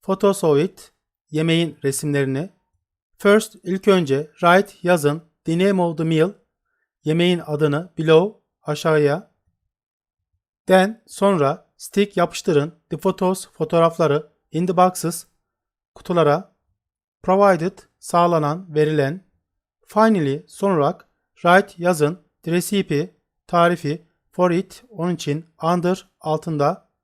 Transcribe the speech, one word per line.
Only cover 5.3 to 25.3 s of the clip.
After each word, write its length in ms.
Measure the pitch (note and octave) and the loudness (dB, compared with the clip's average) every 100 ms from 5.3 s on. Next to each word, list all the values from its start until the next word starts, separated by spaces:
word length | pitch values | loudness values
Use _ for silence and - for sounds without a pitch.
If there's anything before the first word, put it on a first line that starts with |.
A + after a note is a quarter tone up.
| _ | _
The 140 | - E3 | -6 0
name 240 | F#3+ F#3+ | 0 0
of 160 | E3+ D#3+ | -2 -2
the 60 | |
meal, 280 | D#3+ D#3+ F3+ G#3 _ _ _ _ _ _ | -2 0 0 -4 _ _ _ _ _ _
yemeğin 380 | D3+ E3 F3 F3 D#3 | -4 0 0 0 -4
adını. 460 | D3 D3+ C#3+ F3+ - | -2 0 -2 -6 -6
Below, 420 | D#3+ D#3+ G3+ - _ _ | 4 4 4 -8 _ _
aşağıya. 680 | - D3 E3 D#3 C#3+ D#3 - _ _ _ _ _ _ _ _ _ _ _ _ _ - | -10 -4 0 2 2 -2 -8 _ _ _ _ _ _ _ _ _ _ _ _ _ 2
Then, 360 | F#3 F#3+ A3+ _ | 2 2 -4 _
sonra. 640 | - G3+ F#3 C#3 E3 _ _ | -2 0 2 0 -2 _ _
Stick, 400 | - G3 G3+ - | -6 -2 -2 0
yapıştırın. 580 | E3+ - - D3 D3+ _ _ | -2 -2 0 0 0 _ _
The 60 | E3 | -6
photos, 520 | F#3+ F#3 F#3 F#3+ - | -4 -2 -4 -4 -10
fotoğrafları. 840 | _ D#3+ E3+ E3 E3 D#3 D3 - _ _ | _ -2 2 0 0 0 0 -4 _ _
In 140 | D#3 F3+ | -6 -2
the 100 | F3+ | 2
boxes, 500 | F#3 F3+ D#3+ F3 - _ _ _ _ _ _ | 2 0 -8 -8 -16 _ _ _ _ _ _
kutulara. 600 | - - F3 D3 D3+ - _ _ _ _ _ _ _ | -20 -4 2 2 0 -4 _ _ _ _ _ _ _
Provided, 560 | - F#3+ G3+ F3 F3 - _ _ | -2 2 4 2 -2 -8 _ _
sağlanan, 760 | - F3 F3 E3 D3 E3 F#3+ | -4 0 2 2 -2 -6 -6
verilen. 500 | D3+ D3+ D3+ C3+ F#3 _ _ _ _ _ _ _ | -2 0 0 -2 -6 _ _ _ _ _ _ _
Finally, 580 | G#3+ A3 G3+ C#3+ C#3+ - | 2 2 2 -2 -4 -10
son 220 | - G3 | -6 -2
olarak. 380 | E3+ C#3+ F3+ _ _ _ | 0 0 -4 _ _ _
Write, 400 | _ F3 F#3 G3 F3 | _ 2 4 2 -4
yazın. 400 | E3+ E3 D3 F3+ _ _ | -2 0 -2 -2 _ _
The 100 | - | -4
recipe, 640 | F3 - G3+ F#3+ C#3+ F3 _ _ _ _ | -4 -2 -4 -2 -4 -6 _ _ _ _
tarifi. 600 | F3 F3 F3 C#3+ E3 _ _ _ | 2 2 0 -6 -8 _ _ _
For 200 | - F3+ | -2 0
it, 340 | E3+ G3 - _ | 0 -4 -18 _
onun 260 | G#3 F3 | -8 -6
için. 320 | E3 - | -6 -6